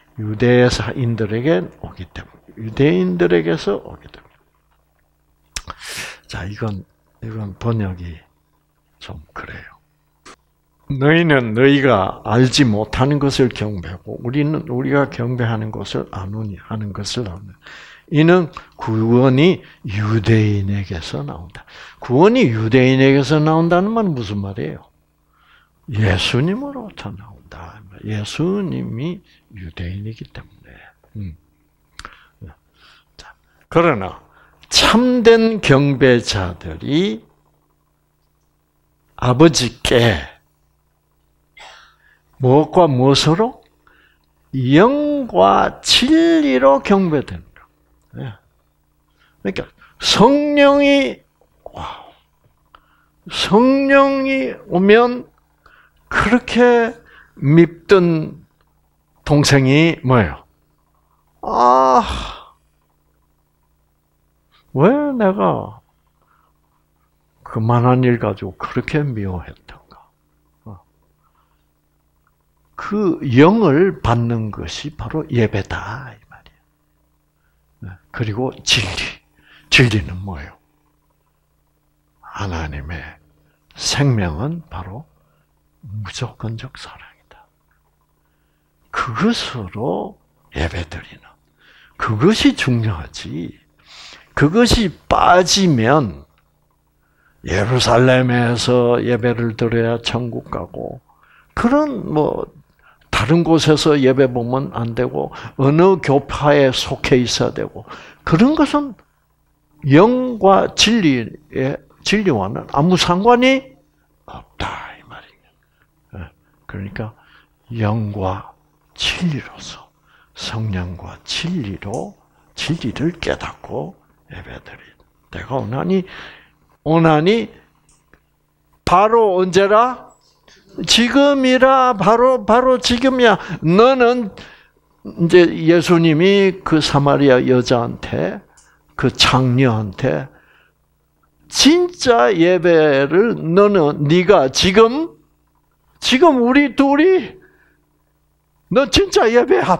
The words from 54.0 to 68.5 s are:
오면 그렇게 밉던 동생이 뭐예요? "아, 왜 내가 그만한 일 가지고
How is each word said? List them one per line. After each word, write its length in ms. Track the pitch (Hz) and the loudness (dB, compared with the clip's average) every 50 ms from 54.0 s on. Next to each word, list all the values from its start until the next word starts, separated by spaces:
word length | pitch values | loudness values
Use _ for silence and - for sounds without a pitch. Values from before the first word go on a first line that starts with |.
| 277 277 269 269 269 269 269 269 262 247 - - - - | 4 2 0 -2 -4 -4 -4 -4 -4 -6 -8 -12 -10 -4
오면 600 | 165 175 190 202 208 226 240 240 247 247 247 - _ _ _ _ _ _ _ _ _ _ _ _ _ _ _ - | -2 0 4 4 6 6 4 2 0 -6 -12 -16 _ _ _ _ _ _ _ _ _ _ _ _ _ _ _ -6
그렇게 840 | - - - 202 226 247 - - - 226 247 240 240 233 233 226 247 - - _ - - - _ _ | -2 -2 0 2 2 0 0 0 0 2 4 4 4 4 2 -2 -4 -10 -18 _ -20 -20 -20 _ _
밉던 1080 | - - 139 151 165 170 160 165 - _ - 202 190 175 175 165 156 156 - - - - _ _ _ _ _ _ _ _ _ _ _ _ _ _ _ - | -4 0 4 6 6 6 4 2 -4 _ 4 4 4 4 2 0 -2 -4 -8 -12 -18 -20 _ _ _ _ _ _ _ _ _ _ _ _ _ _ _ -4
동생이 720 | - 151 147 139 - 143 139 135 131 135 147 160 170 160 - - | 0 2 2 4 4 4 4 4 4 4 4 4 2 0 -2 0
뭐예요? 400 | 127 131 120 101 82 71 - - _ _ _ _ _ _ _ _ _ _ _ _ _ _ _ _ _ _ _ - | 2 2 2 2 0 -2 -10 -18 _ _ _ _ _ _ _ _ _ _ _ _ _ _ _ _ _ _ _ -10
"아, 1120 | - 220 - 120 123 123 131 131 - 131 247 214 - - - - - - - - - _ _ _ _ _ _ _ _ _ _ _ _ _ _ _ _ _ _ _ _ _ _ _ _ _ _ _ _ _ _ _ _ _ _ _ _ _ _ _ _ _ _ _ _ - | -4 0 2 4 4 4 4 4 4 4 2 2 0 -4 -10 -10 -12 -16 -18 -20 -20 _ _ _ _ _ _ _ _ _ _ _ _ _ _ _ _ _ _ _ _ _ _ _ _ _ _ _ _ _ _ _ _ _ _ _ _ _ _ _ _ _ _ _ _ -2
왜 180 | 131 147 202 269 294 294 294 269 240 | 2 2 4 4 2 0 -2 -2 -2
내가 640 | 214 190 190 208 196 180 143 117 101 95 110 - _ _ _ _ _ _ _ _ _ _ _ _ _ _ _ _ _ _ _ _ _ _ _ _ _ _ _ _ _ _ _ _ - | 0 -2 0 0 0 -2 -2 -2 -6 -12 -16 -20 _ _ _ _ _ _ _ _ _ _ _ _ _ _ _ _ _ _ _ _ _ _ _ _ _ _ _ _ _ _ _ _ -18
그만한 640 | - - 117 110 113 120 120 117 123 127 127 127 | -10 -8 -4 -2 0 2 2 4 2 2 4 2
일 140 | 123 120 117 | 2 0 0
가지고 380 | - 104 98 - 98 92 | -2 -4 -4 -6 -10 -14